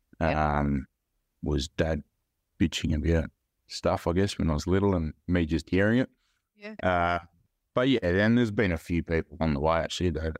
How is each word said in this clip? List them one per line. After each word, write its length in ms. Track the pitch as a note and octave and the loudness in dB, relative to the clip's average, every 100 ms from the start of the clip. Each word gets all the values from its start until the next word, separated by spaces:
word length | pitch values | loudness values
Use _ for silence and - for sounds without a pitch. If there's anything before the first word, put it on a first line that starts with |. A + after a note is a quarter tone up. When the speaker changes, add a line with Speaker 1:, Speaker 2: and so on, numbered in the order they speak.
| _ - | _ -4
Speaker 1:
Yep. 160 | D#2+ D2+ | 0 2
Speaker 2:
um, 500 | D2+ D2 C#2+ C#2 - _ _ _ _ - | 0 0 0 -2 -6 _ _ _ _ -8
was 260 | - D2 C#2+ | -2 -2 -2
Dad 340 | - D#2+ D2+ - _ _ _ _ - | -2 -2 -2 -8 _ _ _ _ -2
bitching 340 | F2 - D#2 | -2 -2 -2
about 360 | D2+ D#2 E2 - _ _ _ - | -2 2 0 0 _ _ _ -18
stuff, 400 | - - F#2 - | -4 -2 -2 0
I 60 | |
guess, 260 | F2 G2 - | 0 0 0
when 120 | D#2+ | -2
I 40 | |
was 120 | D2+ F2 | 0 0
little 280 | F#2+ G2+ | 2 2
and 200 | F2+ D#2 - - | 0 -2 -6 -2
me 200 | F2 D2+ | 0 0
just 240 | D#2+ - | -2 0
hearing 300 | F2+ G#2 A#2+ | 2 2 2
it. 100 | B2+ _ _ _ _ G#3 | -2 _ _ _ _ _
Speaker 1:
Yeah. 180 | G#3 G#3+ | -16 -4
Speaker 2:
Uh, 420 | F#2 F2+ F2 F2 - _ _ _ _ | -2 0 0 -2 -6 _ _ _ _
but 140 | B2 C3+ | -2 0
yeah, 100 | B2 | 2
then 320 | F2 F#2 G#2+ A#2+ | 2 2 4 2
there's 140 | A#2 | 2
been 180 | G#2 G2 | 0 0
a 60 | E2 | -2
few 240 | - E2+ | -2 -2
people 340 | D#2+ E2 - D#2+ | 0 -2 -2 -4
on 120 | D#2+ | -2
the 40 | C#2 | 0
way 180 | D#2 E2 | 0 0
actually 320 | D2+ - F2+ | -2 -2 -2
that, 260 | D2+ D#2+ | -2 -6